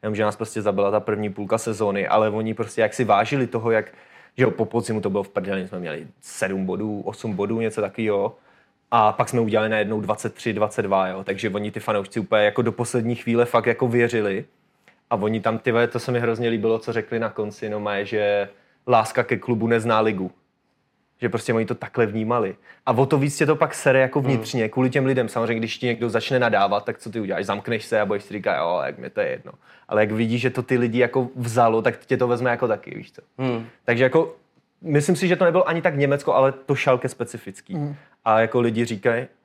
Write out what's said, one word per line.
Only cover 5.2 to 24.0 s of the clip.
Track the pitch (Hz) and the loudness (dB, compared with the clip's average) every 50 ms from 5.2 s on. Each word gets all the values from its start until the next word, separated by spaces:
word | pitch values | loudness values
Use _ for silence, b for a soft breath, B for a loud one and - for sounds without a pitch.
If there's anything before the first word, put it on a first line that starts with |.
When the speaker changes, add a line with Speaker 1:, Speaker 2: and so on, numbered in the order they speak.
| 98 | -4
Speaker 1:
v | - | -2
prdeli, | _ 101 92 95 98 95 92 92 | _ -4 -4 -2 -4 -6 -6 -6
jsme | - 92 | -8 -10
měli | 90 80 76 78 - - _ _ | -8 -8 -8 -10 -12 -14 _ _
sedm | _ - - - - 95 98 95 95 | _ -18 -6 -4 -4 -2 -2 -2 -2
bodů, | 92 92 95 107 107 107 101 - | -4 -4 -4 -4 -6 -6 -6 -6
osm | - 110 - - 113 104 | -8 -10 -6 -6 -6 -4
bodů, | 90 101 101 110 113 | -2 -2 -2 -2 -2
něco | 113 110 101 - | -2 -4 -2 -2
takového. | 104 98 - - 113 107 104 98 98 110 - b b b b b b b b b _ _ | -4 -4 -4 -4 -2 0 0 0 0 -2 -4 b b b b b b b b b _ _
A | - 117 107 107 | 4 4 6 4
pak | - - 123 - | 4 2 0 0
jsme | - 123 | 2 0
udělali | 117 110 104 110 107 110 | 0 2 2 2 2 2
najednou | 110 110 104 101 110 107 | 0 0 0 0 -2 -4
dvacet | 101 95 107 - - 113 - | -2 -2 -4 -4 -4 -8 -8
tři, | - - 120 104 | -6 -6 -4 -2
dvacet | 104 107 104 - - | 0 -2 -2 -2 -4
dva, | 107 98 98 95 95 92 | -2 0 2 2 0 0
jo. | 92 95 95 | -4 -8 -6
Takže | - 95 98 110 110 | -6 -6 -2 -2 -4
oni | 92 104 104 104 | -2 -2 -6 -6
ty | 92 - | -8 -8
fanoušci | - - 107 104 - - - 117 | -4 -2 -2 -2 -2 -4 -6 -6
úplně | 104 - - 107 104 | -4 2 2 4 4
jako | 107 - - | 4 2 2
do | 123 123 | 0 0
poslední | 110 - 120 - - 127 113 117 120 | 0 -2 -6 -2 -2 -2 0 0 -4
chvíle | 113 - - 117 117 120 | -4 -2 0 2 2 2
fakt | 120 - 120 110 | 4 2 2 2
jako | 120 113 - 135 123 | 2 0 0 0 0
věřili. | 117 120 120 117 120 113 104 101 95 101 - _ _ _ b b b b b b b b b _ | 2 2 2 2 2 0 0 0 -2 -4 -6 _ _ _ b b b b b b b b b _
A | 120 | -2
oni | 107 98 107 110 110 | 0 0 0 -2 0
tam, | 98 117 110 110 | 0 -2 -2 0
ty | - 127 | -2 0
vole, | 113 117 120 120 | 2 2 2 2
to | - 120 | 0 -4
se | - - | -4 -2
mi | 123 120 | -2 0
hrozně | 120 117 113 110 120 117 | 0 0 -2 0 0 -2
líbilo, | 117 110 104 113 113 113 | -2 0 0 0 0 0
co | - - 113 | -2 -4 -4
řekli | 113 104 - 117 113 | -4 -4 -4 -4 -4
na | 113 110 | -4 -4
konci, | 107 - 107 107 101 - - 107 | -4 -4 -6 -6 -6 -10 -8 -8
no, | 104 107 | -6 -6
maje, | 104 104 101 98 101 | -4 -4 -4 -4 -4
že | 98 113 107 104 101 104 101 101 98 b b b b b b b - | -2 -2 0 0 2 2 0 0 -4 b b b b b b b 4
láska | 123 113 110 - - - 117 | 4 4 4 2 0 -2 0
ke | - 123 98 | 0 -2 -4
klubu | - - 123 110 113 113 | -2 -2 -2 0 2 2
nezná | 117 113 110 117 113 110 | 0 0 2 2 2 4
ligu. | 110 107 107 92 92 92 - _ _ _ _ _ _ _ _ _ _ _ _ _ _ _ _ _ | 4 2 0 -2 -6 -8 -8 _ _ _ _ _ _ _ _ _ _ _ _ _ _ _ _ _
Že | - 120 | -4 -2
prostě | - 113 - - 117 | -2 -2 -2 0 0
oni | 113 113 | 0 0
to | 95 123 | -2 -4
takhle | - - - - - 117 | -8 -8 -10 0 0 0
vnímali. | 104 101 113 110 110 120 120 107 95 92 _ B B B B B | 0 0 -4 -2 0 0 0 0 -2 -6 _ B B B B B
A | - | 0
o | 123 110 135 | 2 2 4
to | 131 160 143 | 4 4 2
víc | 135 143 139 - | 2 0 0 0
tě | 160 | 2
to | 147 156 | 2 4
pak | - - 143 - | 2 2 0 -2
sere | - - 147 131 | 0 2 4 4
jako | 131 | 6